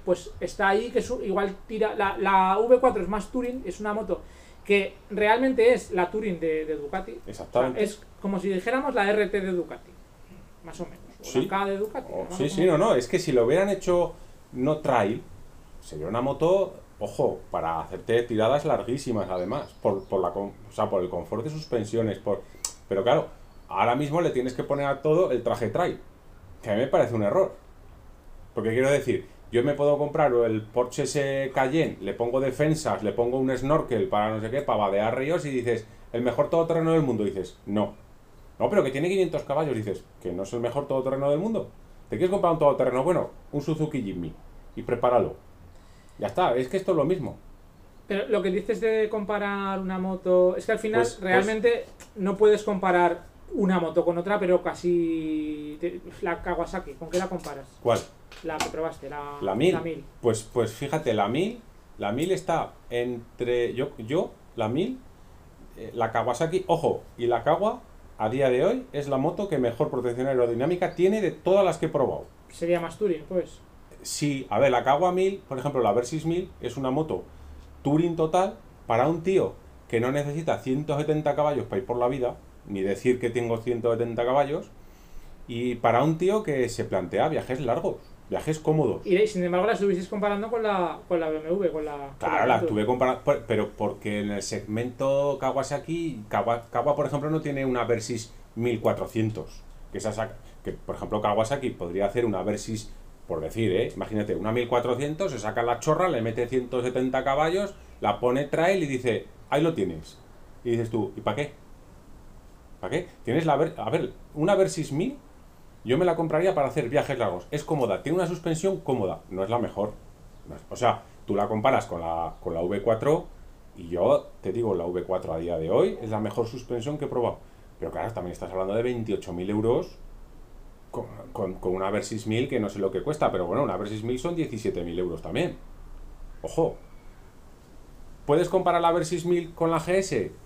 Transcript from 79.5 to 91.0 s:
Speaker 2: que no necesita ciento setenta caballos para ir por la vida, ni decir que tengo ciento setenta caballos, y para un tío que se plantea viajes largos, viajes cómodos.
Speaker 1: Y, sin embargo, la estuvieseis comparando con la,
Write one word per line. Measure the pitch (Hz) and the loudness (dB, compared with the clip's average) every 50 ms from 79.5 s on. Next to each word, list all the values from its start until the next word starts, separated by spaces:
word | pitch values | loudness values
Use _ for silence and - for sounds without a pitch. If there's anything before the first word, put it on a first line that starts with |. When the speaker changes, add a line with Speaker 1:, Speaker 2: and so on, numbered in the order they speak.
| - - - - - - - - | -2 -8 -16 -20 -20 -20 -8 -2
Speaker 2:
que | 120 113 | 0 0
no | 117 127 | 0 2
necesita | 139 147 143 143 143 160 160 160 117 - | 0 0 -2 -2 -4 -4 -2 -2 -2 -2
ciento | - 131 131 147 147 151 147 143 | -2 -2 -2 -2 0 -2 -2 0
setenta | 151 151 156 156 151 147 143 | 0 0 0 2 0 0 2
caballos | 147 147 151 147 123 104 | 2 2 2 2 0 -2
para | - 104 98 | -2 -2 -4
ir | 95 | -2
por | - 120 | -2 0
la | 120 120 123 | 0 2 2
vida, | 139 135 123 110 - - - - - - - - | 2 0 -2 -2 -4 -6 -12 -20 -20 -20 -12 -8
ni | 101 98 | -4 -2
decir | 92 98 98 - - 127 123 120 | -2 -2 -2 2 2 2 2 2
que | 120 117 | 0 -2
tengo | 107 120 120 117 117 | -2 -2 0 0 -2
ciento | 113 113 120 120 113 113 117 | -2 -2 -2 -2 0 0 0
setenta | 117 113 117 117 113 117 117 | 0 0 0 -2 -2 -2 0
caballos, | 123 131 143 143 139 147 190 208 - - - - - - - - - - - - - - - - - | 2 2 2 2 2 -2 -6 -6 -10 -16 -20 -20 -20 -20 -20 -20 -18 -16 -16 -16 -16 -16 -16 -14 -8
y | 120 117 123 123 117 | -6 -4 -2 -2 -2
para | 107 - 117 113 120 139 | 2 2 4 4 6 4
un | 160 160 160 | 4 2 2
tío | 180 190 208 214 | 2 2 2 2
que | 214 156 143 131 123 113 | 0 0 0 0 0 0
se | - - 104 | 0 -4 -4
plantea | 104 107 95 90 87 104 98 127 160 | -2 -2 -2 -2 0 2 2 2 2
viajes | 156 113 - - 131 127 | 2 -2 -2 -2 -4 -2
largos, | - 113 120 165 - - - - - - - - - - | -2 0 0 0 0 -2 -4 -6 -10 -18 -20 -20 -6 -4
viajes | 98 90 - 151 156 156 | -4 -2 -2 -2 -2 0
cómodos. | - 156 156 156 143 113 90 - - | 2 2 4 4 4 2 2 -2 2
Speaker 1:
Y, | 208 180 190 214 | 2 4 4 4
sin | 214 - 185 175 | 4 2 0 0
embargo, | 175 180 180 190 | 2 2 2 2
la | 220 | 2
estuvieseis | 220 180 202 202 185 175 185 - | 2 2 2 2 2 0 -2 -4
comparando | 214 202 208 202 202 196 214 220 | -4 -2 0 0 0 -2 -2 -4
con | 240 226 | -2 0
la, | 220 214 202 185 175 165 151 - | 0 0 2 2 0 0 -2 -6